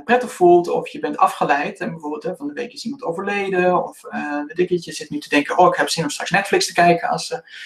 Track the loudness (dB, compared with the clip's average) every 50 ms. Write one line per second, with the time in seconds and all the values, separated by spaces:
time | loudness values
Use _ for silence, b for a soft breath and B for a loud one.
0 | 0 2 2 2 2 -2 0 4 6 8 8 8 6 2 -2 -4 -4 -6 -10 -8
1 | -6 -4 0 2 2 2 2 2 0 0 0 0 0 -4 -6 -8 -8 -8 -8 -10
2 | -10 -10 -8 -8 -6 -8 -8 -8 -8 -10 -8 -8 -10 -10 -10 -10 -10 -10 -10 -8
3 | -6 -6 -6 -6 -4 -4 -4 -4 -4 -2 0 2 2 4 2 2 0 -4 -8 -14
4 | -16 -12 -10 -8 -8 -6 -6 -6 -8 -6 -2 -2 -2 0 0 -2 -4 -4 -12 -12
5 | -10 -8 -10 -10 -4 0 0 0 2 2 4 4 6 6 6 2 0 -2 -2 -2
6 | -4 -4 -4 -6 -4 0 0 0 0 2 0 0 0 0 2 4 6 6 6 4
7 | 2 -2 -4 -4 -4 -6 -8 -10 -10 B B B B